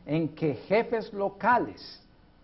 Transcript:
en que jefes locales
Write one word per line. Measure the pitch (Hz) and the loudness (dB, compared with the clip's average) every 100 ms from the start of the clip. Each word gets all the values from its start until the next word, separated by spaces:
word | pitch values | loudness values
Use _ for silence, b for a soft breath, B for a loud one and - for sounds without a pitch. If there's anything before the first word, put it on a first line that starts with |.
| B | B
en | 156 156 | 0 0
que | - 160 | 0 -2
jefes | 120 - 208 233 226 - | -2 2 2 2 -2 -4
locales | 202 196 - 208 240 131 - - - - - - - | -4 -4 0 4 4 2 -8 -16 -20 -20 -20 -20 -18